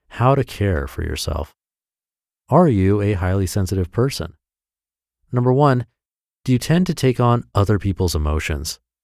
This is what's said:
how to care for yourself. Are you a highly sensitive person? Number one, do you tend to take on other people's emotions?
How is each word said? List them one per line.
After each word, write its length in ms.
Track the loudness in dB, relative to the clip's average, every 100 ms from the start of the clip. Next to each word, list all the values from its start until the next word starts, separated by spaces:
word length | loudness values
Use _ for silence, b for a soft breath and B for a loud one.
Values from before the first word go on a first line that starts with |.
| _
how 260 | 0 2
to 80 | 2
care 440 | -2 -2 -2 0 -4
for 160 | -6
yourself. 520 | -6 -6 -6 -6 -8 _ _ _ _ _ _ _ _ _ 0
Are 180 | 4 4
you 360 | 4 2 2
a 100 | 0
highly 340 | 0 0 0 -2
sensitive 440 | -2 -2 -2 -2
person? 420 | -2 -2 -4 -10 -14 _ _ _ _ _ _ _ _ _
Number 220 | -2 2
one, 320 | 4 4 2 -2 _ _ _ _ _
do 80 | -2
you 60 | 0
tend 280 | 2 0 0
to 80 |
take 260 | 0 0 2
on 240 | 2 0 0
other 240 | 0 0 0
people's 360 | -2 -2 -2
emotions? 640 | -2 -2 -2 -4 -6 -8 -14 _ _